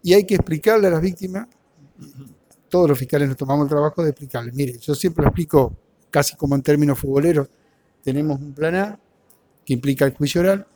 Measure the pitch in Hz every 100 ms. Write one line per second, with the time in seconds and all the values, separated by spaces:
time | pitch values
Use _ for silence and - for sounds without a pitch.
0 | 175 190 190 196 - 160 - 226 196 165
1 | 175 175 185 190 233 _ _ _ 139 _
2 | - - 139 - _ _ _ 180 170 131
3 | 127 151 143 131 135 143 143 147 147 151
4 | 160 139 135 127 117 127 139 120 - 143
5 | 185 165 139 - 160 151 123 - _ _
6 | _ - 143 - 143 139 131 151 147 135
7 | 143 135 160 151 139 _ _ _ _ _
8 | - 135 151 135 147 143 160 180 202 208
9 | _ _ _ _ _ _ - 127 139 135
10 | 139 131 143 170 180 196 -